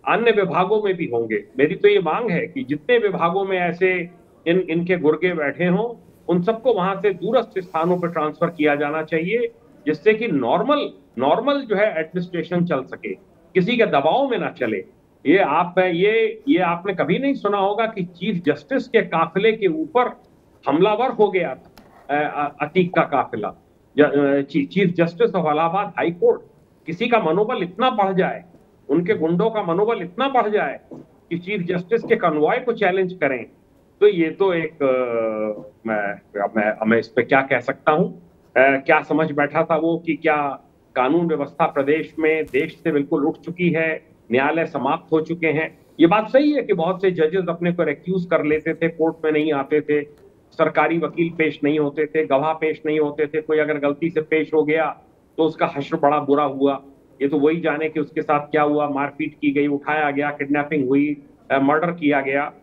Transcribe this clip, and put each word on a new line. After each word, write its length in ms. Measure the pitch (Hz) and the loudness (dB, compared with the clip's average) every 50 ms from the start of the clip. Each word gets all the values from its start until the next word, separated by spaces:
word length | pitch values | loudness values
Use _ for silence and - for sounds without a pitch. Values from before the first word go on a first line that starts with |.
| - | 0
अन्य 240 | 139 160 202 233 233 | 0 0 2 4 2
विभागों 500 | 214 202 190 175 147 170 185 196 220 214 | 2 2 0 0 0 0 0 2 0 0
में 120 | 208 196 185 | 0 -2 -2
भी 120 | 175 160 | -2 -4
होंगे। 400 | 117 120 117 117 110 110 104 - - - 127 | -2 -2 -2 -2 -2 -4 -4 -6 -6 0 0
मेरी 160 | 143 151 185 | 0 2 2
तो 120 | - 196 | 4 4
ये 120 | 208 208 202 | 4 4 4
मांग 320 | 170 156 165 202 247 214 | 2 0 -2 -2 -2 -2
है 160 | 175 147 117 | -2 -4 -4
कि 160 | - - 135 131 | -6 -8 -10 -6
जितने 340 | 123 147 147 - - 247 | -6 -6 -6 0 2 2
विभागों 480 | 233 208 202 185 165 165 170 175 196 196 | 2 2 0 0 0 0 0 0 0 -2
में 140 | 190 190 180 | 0 -2 0
ऐसे 500 | 175 175 165 175 185 185 185 180 165 175 - - - _ _ _ _ | 0 -2 0 0 0 0 0 0 -4 -8 -12 -20 -20 _ _ _ _
इन, 120 | 165 175 185 | 0 2 2
इनके 380 | 180 - 160 170 170 175 185 | 0 0 -2 -2 0 0 -2
गुर्गे 360 | 170 139 151 156 156 170 180 175 | 2 2 2 2 2 0 -2 -2
बैठे 320 | 160 147 139 135 - 170 | 0 -4 -4 -2 -2 0
हों, 480 | 180 175 202 226 240 233 - - - - _ - | 0 2 0 0 -4 -6 -12 -20 -20 -20 _ -4
उन 160 | - 175 180 175 | -2 -2 0 0
सबको 300 | - - - - 262 226 | 0 -2 0 0 0 2
वहां 220 | 190 175 190 196 | 2 0 -2 -2
से 180 | 190 180 208 190 | 0 -2 -2 -2
दूरस्थ 460 | - - 208 240 254 - - - 190 | -2 -4 0 0 0 -2 -2 -8 -10
स्थानों 400 | 180 - - 160 165 175 185 180 | -10 -6 -4 -2 0 0 0 0
पर 80 | 170 | -2
ट्रांसफर 420 | 165 170 165 151 156 151 - 170 170 | -4 -4 -2 -4 -4 -2 -2 -4 -4
किया 260 | - - 151 151 147 | -2 0 2 2 2
जाना 280 | 143 147 143 151 160 160 | 2 0 -2 -2 -6 -6
चाहिए, 440 | 160 165 160 165 185 220 240 240 233 - - _ - - - - | -4 -4 -4 -2 -2 -2 -2 -2 -4 -8 -14 _ -20 -20 -8 -4
जिससे 280 | 143 156 - - 214 220 | -4 -4 2 2 2 2
कि 140 | 214 240 | 2 0
नॉर्मल, 680 | 220 165 139 120 117 143 180 220 262 294 285 - - - - _ _ _ | -2 -2 0 2 2 0 0 2 2 0 0 0 -6 -10 -16 _ _ _
नॉर्मल 440 | 117 127 143 165 208 233 285 285 277 | -2 2 2 2 2 2 0 -2 -2
जो 140 | 247 214 196 | -2 -2 0
है 160 | 190 214 214 | 0 0 0
एडमिनिस्ट्रेशन 720 | 175 160 160 - - 180 175 - 180 170 156 - 180 175 170 | 0 -4 -8 -6 -6 -8 -6 -4 -6 -6 -6 -2 -2 -2 0
चल 180 | 170 156 135 120 | 0 -2 -4 -4
सके, 300 | - 113 - - 104 92 - _ _ _ _ _ _ _ | -8 -14 -12 -10 -10 -12 -12 _ _ _ _ _ _ _
किसी 240 | 185 180 196 247 | 0 0 0 2
के 80 | 240 220 | 2 2
दबाव 420 | 185 156 143 139 156 180 240 277 | 2 2 2 2 2 2 2 0
में 100 | 269 233 | 0 -2
ना 120 | 190 160 131 | -4 -4 -6
चले। 480 | - - 127 110 110 95 - - _ _ _ _ _ _ _ | -4 -4 -4 -4 -4 -6 -8 -12 _ _ _ _ _ _ _
ये 120 | 131 160 | 2 4
आप, 380 | 196 180 139 143 165 180 175 175 185 | 4 4 2 2 0 0 2 2 0
ये, 640 | 185 185 170 165 190 208 220 226 226 220 220 - - | 2 2 2 2 2 2 4 2 0 0 -2 -4 0
ये 120 | 277 220 165 | 2 2 2
आपने 340 | 180 170 170 170 180 202 185 | 2 0 -2 -2 -4 -6 -2
कभी 260 | 165 151 - - 233 | -2 0 0 0 0
नहीं 140 | 269 277 269 | 0 -2 -2
सुना 240 | - - 202 208 | 0 -2 -2 0
होगा 280 | 202 190 196 208 226 226 | 2 0 0 0 0 -2
कि 180 | 220 - 196 175 | -2 -2 -6 -8
चीफ 400 | 175 - - 185 220 196 170 - | -8 -8 -6 -4 -4 -4 0 0
जस्टिस 420 | - - - - _ 269 269 - | 0 -2 -2 -4 _ -4 -4 -4
के 140 | - - 220 | 2 2 2
काफिले 500 | 190 - 175 165 165 165 - 190 202 226 | 2 2 0 0 0 0 0 2 2 2
के 160 | 220 220 196 | 2 2 0
ऊपर 540 | 185 156 156 156 - - 247 247 208 - - _ _ _ _ _ _ _ _ - | 0 0 0 -4 0 0 0 0 0 -4 -12 _ _ _ _ _ _ _ _ -4
हमलावर 440 | 127 143 160 185 214 214 214 247 262 | 0 2 4 4 2 2 0 0 -2
हो 200 | 226 214 214 196 | 2 2 2 2
गया 240 | 180 185 165 139 127 | 2 -2 -2 -2 -6
था, 160 | - - - _ - - - - - - - | -12 -16 -20 _ -20 -20 -20 -20 -20 -6 -4
अ, 240 | 139 147 151 - - | -2 -2 -2 -2 -2
अ, 300 | 143 147 139 - - 151 | -4 -6 -6 -4 -6 -8
अतीक 300 | 151 - 185 180 175 - | -2 0 0 0 2 2
का 60 | 170 | 0
काफिला, 520 | 151 - 147 127 117 - - 110 104 92 - - _ _ _ _ _ _ _ | 0 2 0 -2 0 -2 -6 -6 -8 -8 -10 -12 _ _ _ _ _ _ _
ज-, 40 | 131 | 4
अ, 400 | 147 139 131 143 143 139 139 139 | 4 4 4 2 2 2 2 0
ची-, 260 | 139 - - 156 135 | -2 0 -2 -2 -2
Chief 200 | - - 190 202 | 0 0 0 0
Justice 440 | 175 175 - 165 165 - - 233 220 | 2 2 0 0 0 2 0 0 0
of 100 | - 190 | 0 -2
Allahabad 440 | 165 156 147 151 165 165 170 196 202 | 0 0 0 0 0 0 0 -2 -4
High 260 | - - - 139 165 | -4 -4 -4 -4 -4
Court। 260 | 170 175 226 247 - - - - _ _ _ _ _ _ _ | -2 0 0 0 0 0 -6 -20 _ _ _ _ _ _ _
किसी 200 | - 170 - 226 | -12 -6 -4 -2
का 120 | 240 240 220 | 0 0 2
मनोबल 440 | 185 156 160 190 214 220 254 254 175 | 2 0 0 0 0 -2 -2 -6 -6
इतना 260 | 175 - - 247 254 | -8 -4 0 0 0
बढ़ 240 | 226 214 196 190 190 | 2 0 -2 0 0
जाए, 320 | 180 175 143 117 - - - - - _ _ _ _ _ - | 0 0 -2 -4 -8 -14 -20 -20 -20 _ _ _ _ _ -2
उनके 240 | 139 165 175 185 214 | -2 0 0 0 -2
गुंडों 360 | 180 151 160 175 175 214 226 | 0 0 0 0 0 0 0
का 140 | 220 214 202 | -2 -2 -4
मनोबल 380 | 175 165 185 214 226 233 202 | -2 0 0 0 0 -2 -4
इतना 280 | 175 170 - 226 262 277 | -6 -10 -6 -4 -4 0
बढ़ 200 | 269 247 208 214 | 0 0 0 2
जाए 300 | 208 202 165 139 120 107 - - - - - _ _ _ _ _ | 0 0 -2 -2 -6 -10 -16 -18 -20 -20 -20 _ _ _ _ _
कि 80 | 165 | -10
चीफ 240 | 170 175 185 214 202 | -8 -6 -6 -6 -6
जस्टिस 420 | 170 - 175 175 - - 226 233 226 | -4 -4 -4 -6 -2 -2 -2 -2 2
के 120 | - 226 | 0 0
कन्वॉय 420 | - - 170 151 151 151 170 214 | 2 2 0 2 2 2 2 0
को 160 | 247 247 240 - | 0 -2 -4 -2
चैलेंज 400 | - 202 180 180 190 190 180 180 | 0 0 0 2 0 -2 -2 -2
करें, 320 | - 151 139 131 120 - - _ _ _ _ _ _ _ _ _ _ | -2 -2 -2 -2 -4 -8 -12 _ _ _ _ _ _ _ _ _ _
तो 60 | 202 | 4
ये 220 | 208 202 170 165 160 | 4 4 4 0 0
तो 240 | 156 - 196 190 175 | 0 0 0 0 2
एक, 300 | 165 165 160 160 - 143 | 0 -2 -4 -4 -2 0
अ, 880 | 135 127 127 127 120 117 117 113 110 110 107 107 107 104 107 107 - _ _ - | 0 2 2 0 0 -2 -2 -2 -2 -2 -2 -4 -4 -6 -8 -12 -18 _ _ -6
मैं, 280 | 113 110 104 101 101 101 - _ _ - 101 101 101 104 | -4 -2 -2 -2 -4 -6 -10 _ _ -6 -4 -4 -2 0
मैं, 280 | 110 104 107 107 - 110 | 0 0 0 0 0 0
मैं 140 | 110 117 113 | 2 2 2
इस 80 | 110 | 0
पे 160 | - - 127 117 | 0 -2 -2 0
क्या 180 | - 143 135 | 2 2 2
कह 180 | 135 - 139 120 | 2 2 -2 -2
सकता 320 | 113 - 143 - _ 160 | -2 -4 -8 -2 _ 0
हूँ। 280 | 156 160 196 - - - - - _ _ _ | 2 2 0 -2 -4 -14 -20 -20 _ _ _
अ, 40 | _ _ | _ _
क्या 440 | 123 131 139 135 135 135 - 160 151 | 4 4 6 4 2 2 2 2 2
समझ 300 | 143 - 156 151 160 139 | 2 0 0 0 0 0
बैठा 320 | 143 147 147 143 143 160 165 | 0 -2 -2 0 0 -2 0
था 120 | - 165 | 0 0
वो 280 | 156 160 165 165 165 170 | 0 0 0 -2 -2 -2
कि 100 | 165 156 | -6 -6
क्या 440 | 147 - 156 151 147 143 139 131 - - _ _ _ _ _ _ | -2 0 0 0 2 -2 -4 -6 -8 -14 _ _ _ _ _ _
कानून 320 | 135 123 135 151 175 175 | 0 0 2 2 2 2
व्यवस्था 380 | 165 156 143 139 135 - - 165 | 0 0 -2 -4 -6 -2 -2 -2
प्रदेश 500 | - - 143 139 139 151 160 156 - - 160 | 0 0 0 0 2 0 0 -2 -8 -6 -2
में 260 | 156 156 160 160 151 | 0 0 2 0 -2
देश 360 | - - 131 160 170 - - - | -2 -2 -2 -2 -2 -8 -6 -4
से 80 | 165 | -2
बिल्कुल 340 | 151 143 139 139 170 151 139 | 0 0 0 0 -2 0 0
उठ 120 | 156 160 | -2 -2
चुकी 320 | - - 170 175 - 180 170 | -4 -12 -14 -6 0 0 0
है, 480 | 151 160 160 160 156 - _ _ _ _ _ _ | 2 0 -2 -2 -4 -6 _ _ _ _ _ _
न्यायालय 340 | 113 131 139 147 160 165 160 | 0 2 2 2 0 0 -2
समाप्त 460 | 160 - 139 123 135 156 160 - - | -4 -4 -4 -2 -2 -2 -4 -2 -2
हो 100 | 160 160 | 0 0
चुके 260 | 156 160 165 170 165 | 0 -2 -6 -2 -2
हैं? 320 | 160 156 160 160 160 - _ _ _ _ - | -2 0 -2 -4 -6 -10 _ _ _ _ 4
ये 80 | 165 | 4
बात 220 | 170 196 214 220 220 | 4 6 2 0 4
सही 220 | - 262 302 302 | 2 4 4 4
है 120 | 294 269 226 | 2 0 0
कि 100 | - 202 | 0 0
बहुत 280 | 170 165 175 190 175 | 0 0 -2 -2 0
से 100 | 202 190 | 0 0
judges 340 | 180 156 156 156 170 190 180 170 | 2 2 0 0 0 -2 -2 -2
अपने 220 | 165 175 175 175 | -4 -2 -2 -2
को 120 | 170 175 160 | 0 0 -2
एक्यूज 420 | 147 143 - - 180 190 190 175 | -2 -2 -4 -4 -4 -4 -4 -2
कर 200 | - 170 156 151 | 0 0 0 2
लेते 280 | 151 151 156 151 165 156 | 2 0 0 0 -4 -2
थे, 140 | - 165 | -2 -2
court 280 | 165 165 - 156 160 160 - - | -2 0 0 0 0 0 -2 -2
में 60 | 156 | 0
नहीं 220 | 156 151 151 160 151 | 0 0 0 0 0
आते 280 | 139 135 - 151 151 | -2 0 0 0 0
थे, 220 | 147 147 147 147 147 147 - _ - - _ _ _ _ | 0 0 -2 -2 -2 -6 -16 _ -20 -20 _ _ _ _
सरकारी 460 | _ - 160 156 - 160 151 156 165 | _ 0 0 2 4 2 2 2 2
वकील 320 | 170 156 143 - 160 170 170 | 0 -2 -4 -2 -2 -2 -2
पेश 300 | 165 165 156 151 151 - 143 | 0 0 0 0 0 0 0
नहीं 160 | 139 151 156 | 0 2 2
होते 260 | 151 143 147 156 151 | 0 0 0 -2 -4
थे, 200 | 147 - 160 156 | 0 0 -2 0
गवाह 280 | 151 135 135 151 160 160 | 2 2 2 2 0 -2
पेश 280 | 160 165 156 156 - - | -2 -2 -4 -4 -2 -4
नहीं 140 | 156 151 156 | -2 0 0
होते 280 | 151 147 147 151 151 | 0 0 0 -2 -4
थे, 140 | 147 156 156 | -2 -2 -6
कोई 180 | 156 - 156 156 | -2 0 0 0
अगर 180 | 151 147 151 | 2 0 -2
गलती 320 | 143 139 143 143 143 165 165 | 0 0 -2 -2 0 -4 -2
से 120 | - 156 | -2 -2
पेश 320 | 156 - 156 156 151 151 156 | -2 0 0 0 0 2 2
हो 100 | 156 147 | 0 2
गया 220 | 147 156 160 156 143 131 - - _ _ _ _ _ _ | 2 0 0 0 -2 -6 -10 -18 _ _ _ _ _ _
तो 60 | - 160 | 0 0
उसका 300 | 156 156 - 180 139 - | 0 0 -2 -4 -2 -2
हश्र 180 | 143 139 - 165 | -6 -6 -4 -4
बड़ा 240 | 151 147 143 151 147 | 0 2 2 2 2
बुरा 240 | 143 135 139 147 147 | 2 2 2 2 2
हुआ। 400 | 139 135 135 135 139 139 135 - - - - _ _ - - | 0 0 0 0 0 0 -2 -8 -16 -20 -20 _ _ -6 -4
ये 60 | 135 | -2
तो 120 | 139 151 151 | 0 2 2
वही 220 | 139 151 165 170 | 2 2 2 2
जाने 280 | 156 160 147 151 156 156 | -2 -2 -2 -2 -4 -4
कि 100 | 156 160 | -4 -4
उसके 220 | 147 - - 160 | -6 -4 -6 -6
साथ 260 | 151 - 151 147 147 | 0 0 0 0 0
क्या 140 | - - 151 | 0 0 2
हुआ, 280 | 147 147 147 151 147 143 | 2 2 2 0 0 -2
मारपीट 440 | 139 139 143 143 - - 156 151 - | -2 -4 -4 -4 -4 -8 -8 -8 -6
की 180 | _ - 143 | _ -2 0
गई, 160 | 135 147 143 | 0 0 0
उठाया 440 | 147 143 139 143 147 151 156 151 143 | 0 -2 -2 -2 -2 -2 0 0 0
गया, 180 | 139 139 147 147 | -2 -2 -4 -4
kidnapping 580 | 143 - 143 139 147 147 143 147 156 151 131 | -4 -6 -4 -2 -2 -2 -2 -2 -2 -2 0
हुई, 360 | 123 139 139 147 151 147 147 - - - _ _ - | 2 2 2 2 0 -2 -6 -10 -20 -20 _ _ -2
अ, 80 | 131 135 | 0 2
murder 320 | 135 139 147 156 170 175 | 2 2 2 2 0 -2
किया 300 | 175 175 156 143 143 139 | -4 -2 0 0 0 0
गया। 320 | 135 135 135 139 147 - - - | 0 -2 -2 -2 -4 -4 -10 -16